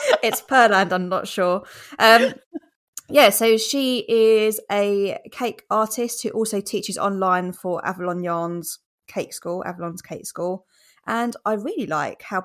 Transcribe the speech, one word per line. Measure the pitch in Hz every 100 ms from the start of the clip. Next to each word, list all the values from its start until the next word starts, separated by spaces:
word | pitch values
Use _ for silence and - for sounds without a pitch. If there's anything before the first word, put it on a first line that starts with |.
| 587 -
It's | 233 -
Pearland, | - 262 233 196 180
I'm | 180 180
not | 185 190
sure. | - 180 185 - - - -
Um, | 220 226 254 - _ 339 - _ _ - -
yeah, | 269 226
so | 202 226 220
she | 220 277 262 247 -
is | 226 220 220 214 208 -
a | 202 202 202 196 - -
cake | - 247 - -
artist | 208 214 - 240 -
who | -
also | 214 220 202
teaches | 202 202 202 190
online | 202 196 190 180 180
for | 180 185 170 -
Avalon | 180 180 175
Yarn's | 175 170 170 170 160 - _ _ _
Cake | - -
School, | - 175 180 -
Avalon's | 180 170 175
Cake | - 170 -
School. | - 175 185 - _ _ _ -
And | 226 240 - 208
I |
really | 214 240 403 170
like | 156 135 -
how | - 190